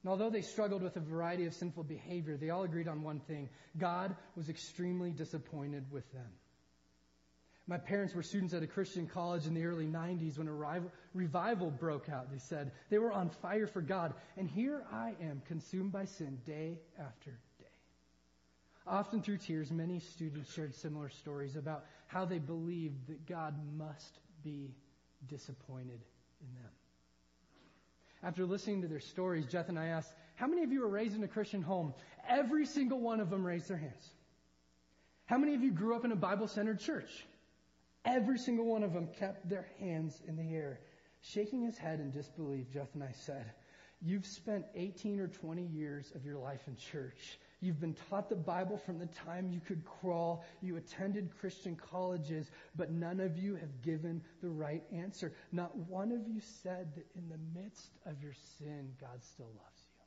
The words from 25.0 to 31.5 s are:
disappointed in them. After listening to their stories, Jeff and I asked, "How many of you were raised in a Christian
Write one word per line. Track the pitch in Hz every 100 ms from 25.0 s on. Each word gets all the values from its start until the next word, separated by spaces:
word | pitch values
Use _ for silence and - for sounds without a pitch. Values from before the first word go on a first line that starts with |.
| _ _
disappointed | 131 143 - 127 - 131 127 120 104 - _ _
in | 135
them. | 123 113 - _ _ _ _ _ _ - - - - _ _ - -
After | 180 175
listening | 180 196 220 202
to | 175
their | 151
stories, | - - 185 170
Jeff | 131 175 165
and | 170
I | 160
asked, | 160 - - -
"How | - 254
many | 349
of | 294
you | 269
were | 226
raised | 196 220
in | 214
a | 202
Christian | 220 208